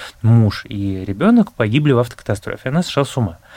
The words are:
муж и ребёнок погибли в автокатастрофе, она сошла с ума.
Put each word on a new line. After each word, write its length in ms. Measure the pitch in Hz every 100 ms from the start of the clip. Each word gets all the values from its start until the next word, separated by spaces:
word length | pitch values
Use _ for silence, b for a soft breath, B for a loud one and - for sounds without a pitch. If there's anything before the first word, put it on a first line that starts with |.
| B B
муж 440 | 113 117 107 - -
и 380 | 104 98 95 92
ребёнок 480 | 98 180 240 208
погибли 400 | - 110 131 147
в 60 | 123
автокатастрофе, 680 | 120 - - 101 - - 131
она 140 | 151
сошла 220 | 180 - 139
с 100 | -
ума. 200 | 107 82 B